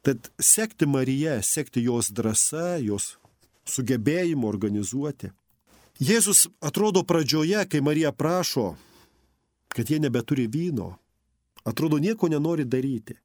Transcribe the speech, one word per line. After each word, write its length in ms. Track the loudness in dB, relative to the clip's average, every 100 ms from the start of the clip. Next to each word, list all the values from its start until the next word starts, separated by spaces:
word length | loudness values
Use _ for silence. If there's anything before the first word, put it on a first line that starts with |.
Tad 280 | 0 -2 -6 0
sekti 480 | 4 4 2 0 0
Mariją, 500 | 2 0 0 0 -2
sekti 400 | -2 -4 -2 -2
jos 260 | 0 0 -2 -2
drąsa, 640 | 0 2 0 -2 -4 -2
jos 340 | -2 -4 -6 -12 _ _ _ _ -8
sugebėjimu 800 | -4 0 0 2 0 0 0 0
organizuoti. 800 | 0 -2 -2 -2 -4 -6 -8 -14 -14 _ _ _ -20 _ -4
Jėzus, 460 | 2 2 4 4 2 _
atrodo, 400 | -4 0 2 2
pradžioje, 560 | 4 2 2 0 2 0 0
kai 140 | 0
Marija 280 | 2 2 0
prašo, 600 | 0 -2 0 -2 -2 -2 -6 -20 _ _ _ _ _ _ _ _
kad 220 | -6 -2
jie 100 | 0
nebeturi 460 | 2 0 -2 -2 -2
vyno, 460 | -2 -4 -4 -6 -14 _ _ _ _ _ -10
atrodo, 340 | -8 -4 0 2
nieko 280 | 0 0 0
nenori 360 | 0 0 -2
daryti. 540 | -2 -2 -2 -6 -8 -18